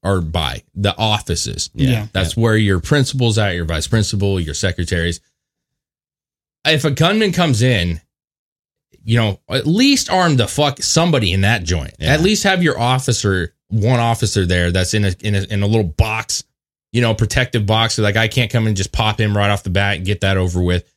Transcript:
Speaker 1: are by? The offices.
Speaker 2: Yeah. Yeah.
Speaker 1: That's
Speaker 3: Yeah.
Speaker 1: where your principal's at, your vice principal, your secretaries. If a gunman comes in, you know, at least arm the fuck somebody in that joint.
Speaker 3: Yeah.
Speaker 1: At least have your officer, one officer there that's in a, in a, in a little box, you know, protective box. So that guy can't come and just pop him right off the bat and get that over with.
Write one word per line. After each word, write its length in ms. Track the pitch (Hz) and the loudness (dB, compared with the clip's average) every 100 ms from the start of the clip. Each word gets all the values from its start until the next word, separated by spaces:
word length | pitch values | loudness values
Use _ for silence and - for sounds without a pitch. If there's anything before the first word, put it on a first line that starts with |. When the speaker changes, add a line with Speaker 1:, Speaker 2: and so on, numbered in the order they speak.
Speaker 1:
are 180 | 92 98 | -2 -2
by? 420 | 82 85 73 62 _ | -2 -4 -4 -6 _
The 220 | - 101 - | -4 -4 0
offices. 720 | 110 104 - 73 - - - | -2 -2 -4 -6 -6 -8 -10
Speaker 2:
Yeah. 160 | - 139 | -2 0
Yeah. 160 | 117 107 | 0 -2
Speaker 1:
That's 240 | 92 90 113 | -4 -2 0
Speaker 3:
Yeah. 60 | |
Speaker 1:
where 140 | 113 110 | 2 2
your 240 | 104 92 | 2 0
principal's 580 | - 147 131 135 120 107 | 2 0 2 0 0 2
at, 160 | 104 | 0
your 100 | 87 | -2
vice 220 | 80 82 - | -4 -4 0
principal, 540 | 113 101 101 101 98 | 0 0 0 0 0
your 140 | 78 | -2
secretaries. 680 | - 98 87 85 90 85 85 _ _ _ _ _ _ _ _ _ _ _ _ _ _ | -4 -4 -4 -4 -2 -2 -4 _ _ _ _ _ _ _ _ _ _ _ _ _ _
If 200 | 151 156 | -2 0
a 60 | 156 | 0
gunman 420 | 139 165 214 214 | 0 2 2 0
comes 300 | 180 170 117 | 2 0 2
in, 380 | 123 113 87 80 _ _ _ _ _ _ _ _ _ _ | 2 2 0 -4 _ _ _ _ _ _ _ _ _ _
you 120 | - 117 | -2 0
know, 220 | 113 95 _ | 0 -2 _
at 180 | 135 147 | -4 0
least 440 | 180 269 277 - | 2 4 2 0
arm 260 | 185 175 135 | 0 2 2
the 120 | 107 | 0
fuck 340 | - 147 135 | 0 0 0
somebody 500 | - - 175 147 101 | -2 2 2 2 2
in 100 | 92 | 2
that 220 | 95 117 | 2 0
joint. 300 | 80 87 69 - | 0 -4 -4 -6
Speaker 3:
Yeah. 140 | 78 | 0
Speaker 1:
At 80 | 151 | 2
least 220 | 180 214 | 2 2
have 200 | 202 190 | 0 2
your 160 | 170 131 | 0 0
officer, 760 | 120 127 131 117 101 95 82 _ _ | 0 0 0 0 2 0 -2 _ _
one 320 | 107 104 123 | 0 2 2
officer 440 | 117 113 104 - | 2 0 0 0
there 260 | 90 90 87 | 2 2 2
that's 220 | 90 90 | 0 0
in 100 | 110 | 0
a, 100 | 101 87 | 0 -2
in 140 | 107 | -2
a, 80 | 101 | -2
in 180 | 95 104 | -2 -2
a 40 | 101 | 0
little 180 | 113 95 | 2 0
box, 580 | 73 110 110 - - - _ _ _ _ | 0 0 0 -6 -8 -10 _ _ _ _
you 80 | 113 | 0
know, 140 | 120 | 0
protective 500 | 107 110 139 123 120 | 0 0 0 0 -2
box. 300 | 101 110 113 | 0 0 0
So 80 | - | 0
that 100 | 107 | 0
guy 140 | 104 110 | 0 0
can't 220 | - 113 | 0 0
come 160 | 120 110 | 0 0
and 100 | 101 | -2
just 160 | 98 | -2
pop 260 | - 110 104 | -2 -2 0
him 160 | 107 104 | 0 0
right 120 | 101 | 0
off 120 | 101 | -2
the 80 | - | -2
bat 260 | 90 101 95 | -2 0 -2
and 80 | |
get 160 | 92 101 | -4 -2
that 140 | 98 95 | 0 0
over 240 | 92 87 | 0 0
with. 240 | 90 90 - | 0 0 -4